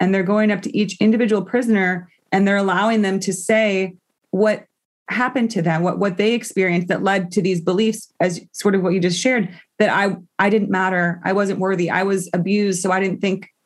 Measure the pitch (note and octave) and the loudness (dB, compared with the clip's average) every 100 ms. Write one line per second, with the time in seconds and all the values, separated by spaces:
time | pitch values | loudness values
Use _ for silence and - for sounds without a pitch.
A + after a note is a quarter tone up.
0 | F#3 G3 F#3 G#3+ G#3+ G3+ G#3+ G#3 G#3 - | 0 0 2 2 2 0 -2 -2 -2 2
1 | G#3+ A3+ G#3 G#3 G3 B3 A#3 G#3 F#3 F3+ | 2 2 2 0 0 -2 2 2 2 -2
2 | F3+ _ _ F#3+ G3 G3+ G3 F3+ A3 A3 | -8 _ _ 0 2 2 0 0 2 2
3 | G3 F#3+ G3 F#3 - A3 G#3+ F#3+ F#3+ F#3 | 0 -2 -4 -4 0 2 2 0 -4 -8
4 | _ _ _ F#3+ G#3+ G3 - _ _ _ | _ _ _ 0 0 0 -8 _ _ _
5 | - A3+ B3 B3+ A3+ F#3+ E3 D#3+ F3 F3+ | -8 -2 -2 0 -2 0 0 0 0 0
6 | G3+ F3+ G#3+ A#3 - - F#3 F3 F3+ F3 | -2 0 0 0 -4 -2 0 0 -2 -2
7 | F#3+ G3 F3 G#3 F#3 F3 E3+ F#3 A3 A3 | 0 -2 -2 -2 0 0 0 0 0 -2
8 | - - F3+ E3+ - - G#3 F#3+ F3 F#3 | -10 -2 -2 -2 -10 -4 0 2 2 0
9 | F3+ F3 B3+ B3 F3 - _ - G#3 E3+ | 0 0 0 0 -2 -8 _ -2 0 2
10 | G3+ - - - G3+ G#3+ G3+ F#3+ F#3 F3+ | 0 -2 -8 -2 2 2 2 0 0 0
11 | F3 E3+ F#3+ G3 G3 F#3 F#3+ F3+ E3+ F3+ | 0 -2 -2 0 0 -2 -2 0 0 0
12 | G3 G3 F3+ F3+ F#3 G#3 G3+ F3+ F#3+ F#3 | 0 -2 -2 -2 0 2 0 0 0 0
13 | F#3+ F#3 G3 G3 - _ | 0 -2 -2 -2 -8 _